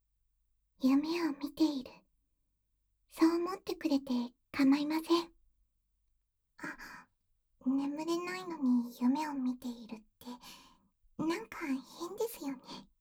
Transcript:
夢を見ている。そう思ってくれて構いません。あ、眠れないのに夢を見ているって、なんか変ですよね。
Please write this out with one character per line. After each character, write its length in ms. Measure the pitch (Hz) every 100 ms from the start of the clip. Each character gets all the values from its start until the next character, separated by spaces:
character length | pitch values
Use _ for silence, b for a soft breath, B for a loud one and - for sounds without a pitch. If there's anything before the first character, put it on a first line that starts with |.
| _ _ _ _ _ _ _ _
夢 460 | 262 277 311 349 330
を 40 | 277
見 80 | 294
て 140 | -
い 180 | 311 277
る。 80 | - - _ _ _ _ _ _ _ _ _ _ _ -
そ 80 | 330
う 40 |
思 240 | 339 349
っ 40 | 381
て 160 | -
く 140 | 349 320
れ 100 | 277
て 140 | 269 247 240 _ _ -
構 220 | 269 285
い 80 | 294
ま 140 | 320
せ 200 | 320 339
ん。 40 | 339 _ _ _ _ _ _ _ _ _ _ _ _ -
あ、 180 | - - B B - _ _ _ _ _ 254
眠 380 | 269 277 294
れ 200 | 320 339
な 120 | 359 370
い 120 | 370
の 80 | 311
に 400 | 262 247 240 -
夢 260 | 247 285 302
を 80 |
見 220 | 277 254 247
て 100 | 247
い 180 | 233 226
る 80 | 220
っ 20 | - _
て、 60 | 247 247 B B B B B _ _ -
な 80 | 311
ん 200 | 359 453
か 100 | -
変 160 | 311 269 - - 339 392
で 120 | 466
す 160 | -
よ 80 | 285
ね。 360 | 262 - 247 - _